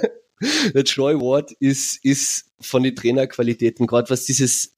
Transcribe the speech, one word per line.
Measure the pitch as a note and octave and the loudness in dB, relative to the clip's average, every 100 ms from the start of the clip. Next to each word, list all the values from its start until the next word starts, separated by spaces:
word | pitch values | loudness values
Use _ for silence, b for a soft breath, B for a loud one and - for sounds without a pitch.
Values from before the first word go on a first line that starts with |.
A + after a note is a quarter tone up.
<laughs> | - - _ - C4+ D#4 A3+ | -4 -6 _ -8 -4 -2 0
der | C3+ | 0
Troy | C3+ C#3+ C#3 D#3 | 0 0 0 0
Ward | B2+ C#3+ C#3+ | 0 0 -2
ist, | - C#3 C3+ - - | -2 0 0 -4 -2
ist | C3+ C3+ - - - _ | 0 0 -2 -6 -10 _
von | - B2+ | -4 0
den | C3 - | 0 0
Trainerqualitäten, | A#2+ C3 C3 - A#2 A2+ A2+ - A2+ | 0 2 0 0 -2 0 0 0 2
grad | A#2+ A#2 | 2 2
was | B2+ | -2
dieses | - C#3 B2+ - - | 0 0 0 0 -6